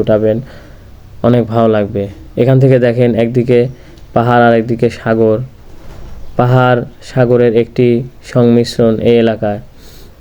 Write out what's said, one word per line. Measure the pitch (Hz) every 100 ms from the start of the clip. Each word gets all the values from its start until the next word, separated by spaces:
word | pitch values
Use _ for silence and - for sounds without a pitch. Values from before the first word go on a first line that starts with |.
উঠাবেন, | 107 107 110 110 - - - - - - - - 120
অনেক | 120 107
ভালো | 117 113 107
লাগবে। | 101 101 98 - - -
এখান | 120 131
থেকে | 131 131 120
দেখেন | 117 120 110
একদিকে | 117 123 120 120 123 - - - - -
পাহাড় | 117 120 120
আর | 117
একদিকে | 117 113 117 -
সাগর, | 113 113 110 110 131 - - - - - - - - -
পাহাড় | 123 127 127 120 - - -
সাগরের | 135 120 123 120 113
একটি | 117 - 123 120 127 - -
সংমিশ্রণ | 127 120 117 117 - 117 110 117
এই | 117
এলাকায়। | 113 110 104 104 - - - - - -